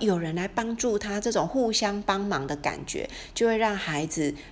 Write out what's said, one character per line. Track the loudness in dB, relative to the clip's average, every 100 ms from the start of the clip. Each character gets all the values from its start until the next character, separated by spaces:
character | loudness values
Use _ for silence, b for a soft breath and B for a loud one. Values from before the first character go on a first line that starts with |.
有 | 2 2
人 | 2 -2
来 | -2
帮 | -2 -2 0
助 | 0 0
他， | 0 -2
这 | 0
种 | 2 2
互 | 2 2
相 | 2 0 0
帮 | 0 0
忙 | 2 -2 -2
的 | -2
感 | -2 -4 -6
觉， | -6 -6 B B
就 | 2 4
会 | 4
让 | 2
孩 | 0 -2 -2 -2
子 | 0 0 -2 B